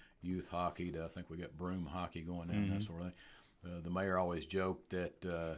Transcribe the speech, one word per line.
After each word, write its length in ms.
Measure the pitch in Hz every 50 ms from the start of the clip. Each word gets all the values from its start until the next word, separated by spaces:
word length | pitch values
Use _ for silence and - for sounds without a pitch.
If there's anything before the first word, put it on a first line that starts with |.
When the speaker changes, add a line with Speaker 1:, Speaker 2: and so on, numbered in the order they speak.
| - - _ -
Speaker 1:
youth 280 | - 90 92 92 90 -
hockey 420 | 87 87 87 87 85 - 90 87
to, 120 | 78 82 82
I 40 | 82
think 220 | - 92 85 -
we 80 | 82 87
got 180 | 85 - -
broom 300 | 78 90 90 92 92 87
hockey 360 | 71 78 92 87 87 - 85
going 260 | 80 85 87 87 85 85
down, 200 | 101 104 101 95
that 20 |
Speaker 2:
Mm-hmm. 100 | 98 98
Speaker 1:
sort 200 | 107 107 85 85
of 60 | 87
thing. 640 | 90 - - - - - - - - - - - 87
Uh, 80 | 87 87
the 100 | 80 85
mayor 280 | 90 92 98 95 92 92
always 260 | 92 87 87 82 76
joked 460 | - 95 95 92 95 90 - - -
that, 340 | 95 90 87 - - - -
uh, 300 | 90 85 82 82 80 80